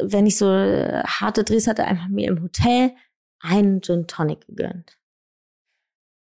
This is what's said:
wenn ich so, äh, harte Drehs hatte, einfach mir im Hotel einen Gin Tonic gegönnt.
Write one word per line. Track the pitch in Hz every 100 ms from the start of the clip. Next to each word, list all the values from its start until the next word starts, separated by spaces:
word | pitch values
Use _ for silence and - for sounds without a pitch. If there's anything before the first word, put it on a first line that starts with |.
wenn | 196 202 208
ich | 196
so, | 196
äh, | 190 196 208 - -
harte | - - 208 220
Drehs | 208 220 226
hatte, | 214
einfach | - 180 180
mir | 196 -
im | 175
Hotel | 175 - 240 247 254 254 _ _ _ _
einen | 165 190 202 190
Gin | - 175 170
Tonic | - 151 156 -
gegönnt. | - - 180 - _ _ _ _ _ _ _ _ _ _ _ _ _